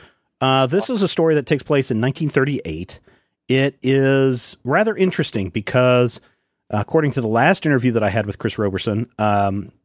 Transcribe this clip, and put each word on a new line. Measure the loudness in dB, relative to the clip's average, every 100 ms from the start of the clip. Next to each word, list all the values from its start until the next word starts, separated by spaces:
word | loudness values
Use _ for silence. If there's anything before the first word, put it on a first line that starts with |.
| -20 _ _ -4
Uh, | 0 2 2
this | 0 -2
is | -2
a | 0
story | 2 2 2
that | 0
takes | -2
place | 0 -2 0
in | 0
nineteen | -2 -2 -2
thirty-eight. | 0 0 -4 -6 -10 -12 -16 _ _ _ _ -2
It | 0 0 -2
is | 0 2 4 4 2 0 -8 -10
rather | -2 0 0 0
interesting | 0 0 -4 -4 -4
because, | -6 -2 2 4 4 2 -2 _ _ _ _ -6
uh, | -6
according | 0 0 0
to | -2
the | 0
last | 2 2 2 0
interview | 2 2
that | 0
I | 0
had | -2 -4
with | -4
Chris | -6 -2
Roberson, | -4 -2 -4 -4 -6 -2
um, | 0 2 0 -4 -10 _